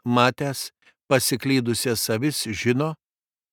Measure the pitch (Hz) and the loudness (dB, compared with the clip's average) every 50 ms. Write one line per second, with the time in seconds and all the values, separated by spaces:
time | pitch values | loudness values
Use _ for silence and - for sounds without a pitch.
0 | - 120 120 123 123 127 123 - 147 143 131 - - - - _ _ _ _ _ | -4 0 4 4 4 4 2 0 -4 -6 -6 -6 -10 -12 -14 _ _ _ _ _
1 | _ - 135 127 - - 139 113 - 135 135 131 120 117 113 - - 127 117 107 | _ 2 2 2 2 0 -2 -2 0 0 0 2 2 0 -2 -2 -2 -2 -2 -2
2 | - - 110 110 131 151 143 - - 117 104 - - 117 123 131 151 160 156 - | -2 -2 -2 -2 -2 -2 -2 -4 -6 -6 -6 -2 0 0 0 0 0 -4 -6 -10
3 | _ _ _ _ _ _ _ _ _ _ | _ _ _ _ _ _ _ _ _ _